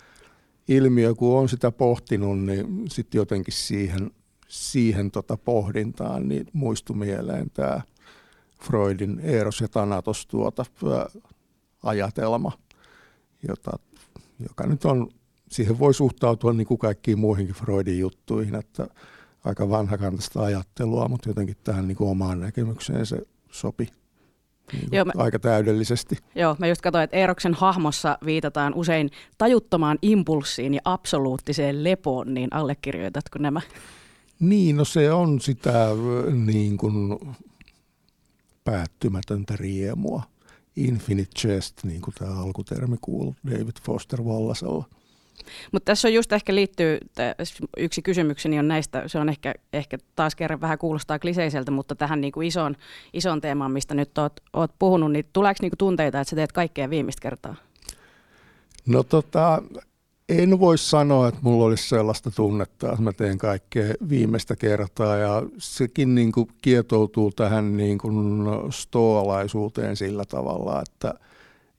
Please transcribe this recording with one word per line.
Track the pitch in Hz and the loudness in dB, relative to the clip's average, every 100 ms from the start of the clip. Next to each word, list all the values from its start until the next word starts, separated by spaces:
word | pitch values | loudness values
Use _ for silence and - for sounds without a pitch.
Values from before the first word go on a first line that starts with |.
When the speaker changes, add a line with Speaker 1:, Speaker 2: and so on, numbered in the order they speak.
| _ - - _ _ _ - | _ -20 -20 _ _ _ 2
Speaker 1:
ilmiö, | 135 131 123 117 | 4 6 6 4
kun | 110 123 131 | 4 4 4
on | 135 | 4
sitä | 120 120 | 2 0
pohtinut, | - 123 120 - 104 101 98 | 2 2 2 0 -2 0 0
niin | 98 98 117 180 196 | 0 -2 -4 -6 -6
sit | - - | -8 -4
jotenkin | 107 101 101 90 | -2 0 -2 -4
siihen, | - - 101 98 92 98 - _ _ _ | -6 -4 -2 -2 -4 -6 -10 _ _ _
siihen | - - 131 113 101 98 | -12 -4 2 2 2 -2
tota | 104 - 110 | -4 -4 -4
pohdintaan | - 117 98 107 110 - - 127 135 | 0 0 0 -2 -4 -6 -6 -4 -2
niin | - - | -4 -4
muistui | 160 127 110 - 107 | -4 -4 -4 -6 -6
mieleen | 101 101 113 - - | -4 -4 -4 -6 -6
tää | - 67 67 - _ - - _ _ _ _ | -4 -4 -4 -8 _ -20 -20 _ _ _ _
Freudin | - 117 101 98 101 - | -4 0 0 0 -4 -4
Eros | 160 117 104 - | -2 0 0 -2
ja | 110 | -2
Thanatos | 113 101 95 107 107 - | 0 0 -2 -4 -6 -6
tuota, | 110 107 - 123 _ | -4 -2 -4 -8 _
ö, | 147 123 - 214 - _ _ _ _ _ | -2 -2 -4 -10 -20 _ _ _ _ _
ajatelma, | 110 107 98 - 113 117 120 - _ _ _ _ _ _ _ _ - | -4 -2 -4 -4 -2 -2 -2 -8 _ _ _ _ _ _ _ _ -10
jota, | - - - _ - _ - _ - | -8 -10 -12 _ -20 _ -20 _ -16
joka | 120 - - | -12 -6 -2
nyt | 151 | 0
on, | 156 131 117 - _ _ _ | 0 0 -2 -10 _ _ _
siihen | - 107 117 | -4 -2 4
voi | 143 | 4
suhtautua | 139 131 - 120 113 127 | 4 2 2 0 2 2
niinku | 113 110 117 | 0 0 0
kaikkiin | 110 101 - 107 | 0 -2 0 2
muihinkin | 107 98 95 | 2 0 -2
Freudin | 95 - 98 95 90 | -6 -4 -2 0 -2
juttuihin, | 92 - - 110 107 | -2 -6 -6 -4 -4
että | 107 - - - - - - _ _ | -6 -8 -10 -10 -12 -20 -20 _ _
aika | - 98 101 | -6 -2 0
vanhakantaista | 107 101 101 98 92 - - | 0 0 -2 -4 -4 -6 -4
ajattelua, | 104 98 - - 113 120 120 | -2 -2 -6 -4 -2 -2 -2
mut | 123 110 | -4 -4
jotenkin | 104 98 - | -4 -4 -6
tähän | - 98 95 | -4 -2 -2
niinku | 98 101 | -2 0
omaan | 95 92 90 | 0 -2 -2
näkemykseen | 92 123 113 110 - 127 110 | -4 -4 -4 -6 -6 -4 -4
se | 120 - _ _ | -6 -8 _ _
sopi | - 104 - 113 _ _ _ _ _ _ _ - | -10 -8 -6 -8 _ _ _ _ _ _ _ -14
niinku | 135 - 196 | -10 -2 0
Speaker 2:
Joo, | |
mä | 180 - | 0 0
Speaker 1:
aika | 117 - | 0 0
täydellisesti. | 123 107 110 107 110 120 - - - | 2 2 4 2 0 -2 -4 -8 -6
Speaker 2:
Joo, | - 165 151 | -2 0 2
mä | 170 | 0
just | 170 | 0
katsoin, | 180 170 | 0 0
että | 156 190 | 2 2
Eeroksen | 185 180 180 | 2 2 0
hahmossa | 165 190 180 151 - 156 - | 2 2 2 0 0 -2 -2
viitataan | 156 156 151 147 143 | -2 -2 -2 -2 -2
usein | 170 170 160 147 - - - | 0 0 2 0 -4 -14 0
tajuttomaan | 226 240 - 170 151 151 | 4 4 4 2 2 2
impulssiin | 208 214 156 156 139 - 131 | 4 4 4 0 -2 -4 -2
ja | 143 | -2
absoluuttiseen | 185 185 - 156 135 127 - 147 143 143 | -2 -4 -2 0 0 -2 -4 -2 -2 0
lepoon, | 165 185 151 127 127 | 0 0 0 -2 -2
niin | 127 127 | -4 -2
allekirjoitatko | 151 147 143 139 85 95 143 - 139 | -2 -2 -4 -6 -6 -6 -6 -8 -4
nämä? | 147 147 - - - - - _ _ - | -2 -2 -6 -14 -20 -20 -20 _ _ 0
Speaker 1:
Niin, | 175 208 170 147 | 4 6 6 4
no | |
se | 147 170 147 | 2 4 4
on | 170 170 139 | 4 4 2
sitä, | - 127 131 117 110 | 0 0 2 4 4
ö, | 110 120 120 127 | 2 0 0 0
niin | 123 110 107 104 98 | 2 2 2 2 0
kuin | 107 104 101 101 143 120 - _ - _ _ _ _ _ _ _ _ _ | 0 0 -2 -4 -10 -16 -20 _ -20 _ _ _ _ _ _ _ _ _
päättymätöntä | - 98 82 - 113 95 - 104 98 101 | -4 -4 -4 -4 -4 -4 -4 -6 -6 -6
riemua. | 98 95 98 123 202 - - _ _ _ _ - | -6 -4 -4 -4 -4 -6 -8 _ _ _ _ -4
Infinite | 131 113 - 98 95 - 110 | -2 -2 -2 -2 -2 -2 0
jest, | 98 - - | 0 -4 -8
niin | 98 82 | -8 -8
kuin | - | -10
tää | - 95 95 | -10 -8 -6
alkutermi | 95 95 98 - 123 117 | -6 -8 -8 -6 -4 -4
kuuluu | - - 139 135 131 | -6 -6 -6 -6 -6
David | 110 113 - | -4 -6 -8
Foster | - 117 - 120 | -6 -6 -6 -6
Wallasella. | 117 110 110 120 - - - _ _ _ _ - - - - | -4 -2 -2 -4 -4 -6 -8 _ _ _ _ -20 -20 -20 -6
Speaker 2:
Mut | 202 | -2
tässä | - 208 226 | 0 2 4
on | |
just | 226 233 | 4 4
ehkä | 208 - | 0 2
liittyy, | 196 196 - 160 151 - | 2 2 2 0 0 -4
tä-, | - 120 - 170 - - - | -4 -4 -4 -10 -10 -10 -4
yksi | 165 - | -4 -2
kysymykseni | 190 180 156 143 156 151 | -2 0 0 0 0 0
on | 151 | 2
näistä, | 156 151 131 131 | 0 -2 -6 -4
se | 165 | -2
on | 151 | -2
ehkä, | 143 139 - _ | -2 -6 -8 _
ehkä | 147 - 131 - - | -8 -6 -10 -8 -2
taas | 151 | -2
kerran | - 156 151 | -2 -6 -4
vähän | 160 156 | -4 -2
kuulostaa | 165 151 - 151 | -2 -4 -4 -4
kliseiseltä, | 170 175 160 143 131 | -2 -2 -2 -2 -2
mutta | 139 139 | -4 -4
tähän | 143 147 151 | -4 -2 -2
niinku | 139 151 | -4 -4
isoon, | 165 170 151 147 - - - | -4 -2 -2 -4 -12 -20 -12
isoon | - 185 156 | -4 -2 -2
teemaan, | 151 143 135 | -2 -2 -2
mistä | 135 - | -4 -2
nyt | 147 143 - | -2 -2 -2
oot, | 147 - - | -4 -4 -8
oot | - 165 - | -2 -2 2
puhunut, | 190 185 156 | 4 4 2
niin | 147 - | 0 -2
tuleeko | 190 202 196 | 2 2 2
niinku | 185 - | -2 0
tunteita, | 196 170 147 135 | 0 2 0 0
että | 139 | -2
sä | 156 | -2
teet | 151 | -2
kaikkea | - 165 - 135 | 0 -2 -2 -4
viimeistä | 156 131 - | -2 -4 -6
kertaa? | 123 123 - - _ _ - - _ _ _ _ _ _ _ - - | -10 -10 -12 -14 _ _ -20 -20 _ _ _ _ _ _ _ -8 0
Speaker 1:
No | 127 | 2
tota, | 123 160 - 160 165 156 - - - _ _ _ - 170 | 4 2 2 2 2 2 -2 -14 -20 _ _ _ 0 4
en | 180 185 | 6 8
voi | 185 160 | 6 6
sanoa, | - 151 143 135 120 | 4 4 6 6 4
että | - | 2
mulla | 127 117 | 4 6
olisi | 113 110 - | 6 4 2
sellaista | 117 107 107 120 | 2 2 -2 -4
tunnetta, | 104 104 104 92 - 120 | 0 0 0 -4 -4 -4
että | 107 | 0
mä | 110 | 0
teen | 95 104 98 | 0 -2 0
kaikkea | 110 98 - 120 107 107 175 | -2 -2 -2 -2 -2 -2 -2
viimeistä | 135 110 113 - 120 | 0 2 0 -4 -2
kertaa, | 107 104 101 - 107 104 | 0 0 -2 -2 0 2
ja | 104 104 139 190 | 0 0 -4 -8
sekin | - - 123 - 131 | -10 -4 -2 2 4
niinku | 123 113 120 113 _ | 4 4 2 0 _
kietoutuu | 131 123 113 110 107 - 104 | 4 4 4 2 2 2 0
tähän | - 104 110 104 104 | 2 0 2 0 0
niinku | 104 101 110 107 104 104 104 107 147 | 0 -2 -2 0 0 0 -2 -4 -6
stoalaisuuteen | - - 120 113 107 98 98 98 110 104 117 107 98 | -8 -2 2 4 4 2 0 -2 -4 -4 -4 -4 -4
sillä | 98 104 | -4 -6
tavalla, | 98 65 65 87 98 69 | -6 -6 -4 -4 -4 -4
että, | - _ - - _ - - _ _ | -6 _ -6 -6 _ -20 -20 _ _